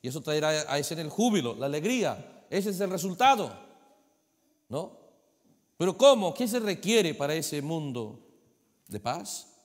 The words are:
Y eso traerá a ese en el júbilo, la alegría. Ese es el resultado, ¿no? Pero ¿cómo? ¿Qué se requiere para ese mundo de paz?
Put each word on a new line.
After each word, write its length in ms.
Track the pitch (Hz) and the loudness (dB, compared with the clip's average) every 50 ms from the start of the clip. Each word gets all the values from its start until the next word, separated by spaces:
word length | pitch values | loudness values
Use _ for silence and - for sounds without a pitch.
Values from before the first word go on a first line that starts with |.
Y 60 | - 127 | -8 -8
eso 140 | 127 156 | -8 -8
traerá 280 | 131 156 151 151 151 156 | -4 -2 -2 0 2 2
a 300 | 156 151 147 - 131 147 | 0 0 -2 -2 -2 -2
ese 160 | 143 - 165 | -2 -4 -6
en 60 | 160 | -6
el 80 | 165 151 | -8 -8
júbilo, 440 | - - 220 247 214 190 131 120 113 | -2 2 2 4 4 2 0 0 -4
la 140 | 110 131 139 | -4 -4 -4
alegría. 760 | 143 151 151 208 254 247 202 147 110 - - - - - _ _ | -4 -2 -2 0 0 0 0 -2 -2 -4 -10 -18 -20 -20 _ _
Ese 220 | - 190 190 214 | -4 -2 -2 -2
es 80 | 196 175 | -2 -2
el 100 | 202 190 | -4 -2
resultado, 640 | 185 185 151 190 180 175 247 262 269 220 185 120 101 - - - - - _ _ _ _ _ _ _ _ _ _ _ _ _ _ _ _ _ _ | -2 -4 -4 -4 -2 2 4 4 4 4 0 -6 -8 -14 -20 -20 -20 -20 _ _ _ _ _ _ _ _ _ _ _ _ _ _ _ _ _ _
¿no? 280 | 113 143 175 226 - - - - _ _ _ _ _ _ _ _ _ _ _ _ _ _ | -8 -8 -8 -8 -14 -20 -20 -20 _ _ _ _ _ _ _ _ _ _ _ _ _ _
Pero 180 | 170 185 185 | 0 0 2
¿cómo? 380 | - 247 285 277 233 196 175 160 | 6 8 8 8 8 4 -2 0
¿Qué 140 | - 247 226 | -2 -2 0
se 120 | 214 247 | 0 -2
requiere 540 | 220 208 185 - - 180 226 226 196 165 147 | -2 -2 -4 -2 0 4 4 6 4 4 0
para 220 | - 143 143 151 | -2 -2 -2 -2
ese 260 | 160 147 - - 147 | -2 -2 -4 -4 -4
mundo 580 | 139 151 165 165 151 143 127 120 113 107 110 123 - _ _ _ _ _ _ _ _ _ _ _ _ - | -4 -4 -4 -4 -4 -4 -6 -6 -6 -8 -10 -16 -20 _ _ _ _ _ _ _ _ _ _ _ _ -12
de 120 | - 101 | -12 -6
paz? 480 | 104 - 135 170 202 202 - - - - _ _ _ | -4 -4 -4 -4 -6 -10 -12 -12 -14 -18 _ _ _